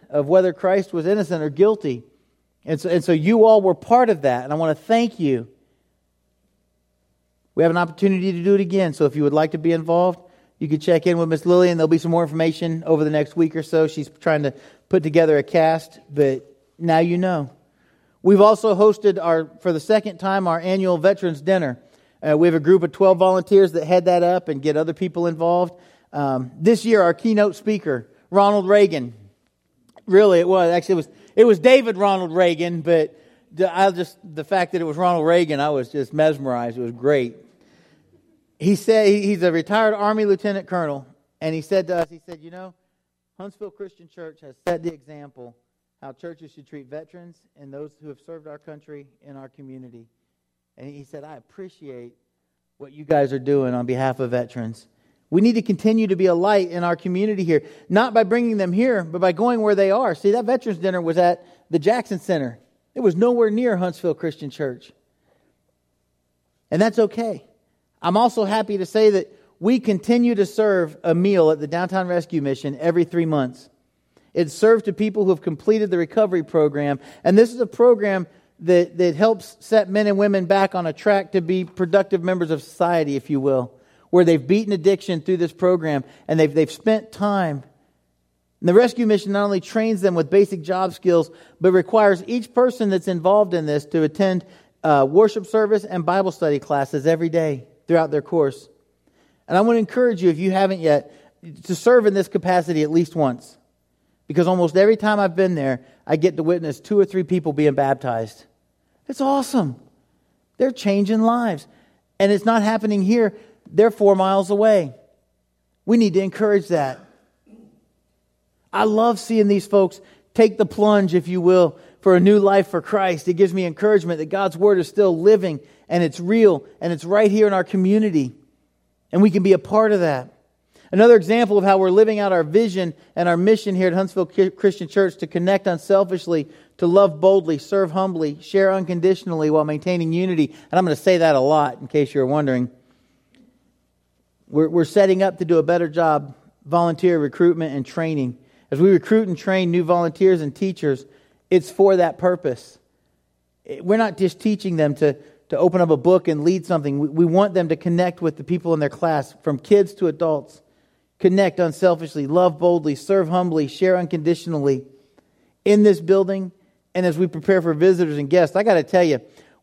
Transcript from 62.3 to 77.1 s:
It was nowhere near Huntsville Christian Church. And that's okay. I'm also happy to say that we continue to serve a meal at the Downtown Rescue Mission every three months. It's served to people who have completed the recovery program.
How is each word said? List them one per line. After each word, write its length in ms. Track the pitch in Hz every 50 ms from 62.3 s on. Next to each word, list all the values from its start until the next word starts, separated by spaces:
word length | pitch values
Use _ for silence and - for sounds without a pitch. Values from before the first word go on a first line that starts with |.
| 175 151 135 117 113 - _ _ _ _ _ _ -
It 60 | 262
was 160 | 240 196 160
nowhere 340 | 180 226 247 247 240 226 214
near 260 | 208 233 254 240 202
Huntsville 380 | 175 185 180 160 - - 170 147
Christian 360 | - 175 160 143 - 151 135
Church. 420 | - - 147 131 123 120 - _ _ _ _ _ _ _ _ _ _ _ _ _ _ _ _ _ _ _ _ _ _ _ _ _ _ _ _ _ _ _ _ _ _ _ _ _
And 100 | 151 170
that's 200 | 214 226 220 233
okay. 440 | 214 202 - 226 233 220 180 - - _ _ _ _ _ _ _ _ _ _ _
I'm 160 | - 170 185
also 280 | 214 240 233 - 226 208
happy 340 | 196 214 220 208 208 208 190
to 80 | 180
say 240 | - - 214 220 214
that 220 | 202 185 - - _ _ _ _ _ -
we 220 | 170 220 262 247
continue 540 | 254 226 196 180 - 214 240 240 240 240 233
to 100 | 202 190
serve 500 | 175 - 220 214 208 196 180 170 151 151 -
a 120 | - 170 165
meal 360 | 170 185 202 196 180 160 156
at 80 | 160 143
the 80 | 151
Downtown 400 | 143 165 170 185 175 190 190 185
Rescue 360 | 180 180 175 151 - 170 156
Mission 340 | 139 139 135 - - 139 143 123
every 260 | 156 170 165 180 165
three 220 | 170 175 170 165
months. 420 | 160 151 143 131 127 123 - - _ _ _ _ _ _ _ _ _ _ _ _ _ -
It's 180 | 170 170 147
served 320 | - - 208 220 226 214 214
to 80 | 208
people 320 | 180 - 214 214 196 214 196
who 60 | 190
have 120 | 180 151
completed 480 | - 180 156 143 - 208 220 220 214 190
the 80 | 185 175
recovery 460 | 165 - - 226 214 196 185 170 147
program. 560 | - - 160 151 147 139 147 147 143 143 139 - -